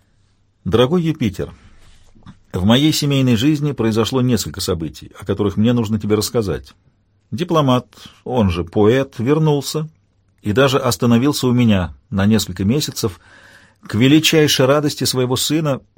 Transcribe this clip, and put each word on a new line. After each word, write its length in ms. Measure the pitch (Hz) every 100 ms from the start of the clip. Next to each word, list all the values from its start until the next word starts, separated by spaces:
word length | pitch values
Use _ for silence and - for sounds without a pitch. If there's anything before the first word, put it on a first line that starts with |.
| _ _ _ _ _ _
Дорогой 360 | - 107 127 180
Юпитер, 520 | 165 151 101 - 71 - - - - - - - - - _
в 140 | 92 95
моей 260 | 123 151
семейной 440 | - 147 139 131 117
жизни 360 | 139 151 147
произошло 480 | 123 113 107 110 131
несколько 400 | 127 117 - 76
событий, 500 | 95 87 80 67 - -
о 60 |
которых 320 | - 98 101 90
мне 160 | 110
нужно 260 | 120 107 107
тебе 180 | 104 107
рассказать. 580 | 104 123 101 69 - _ _ _ _ _ _
Дипломат, 560 | 110 175 165 139 123 - _ - -
он 260 | - 123 98
же 140 | 87
поэт, 500 | 85 107 104 131 135 -
вернулся 720 | 113 147 156 147 131 151 156 - _ _ _ _
и 100 | 107
даже 260 | 104 139 131
остановился 680 | 127 117 120 117 135 143 127
у 60 |
меня 420 | 123 117 101 85 - _
на 160 | 101 98
несколько 400 | 110 - 87 98
месяцев 540 | 143 147 - 110 - _ - - - _ _
к 140 | -
величайшей 720 | 104 131 156 156 160 151 - 131
радости 380 | 147 147 -
своего 300 | 127 127 127 127
сына, 440 | - 151 156 127 -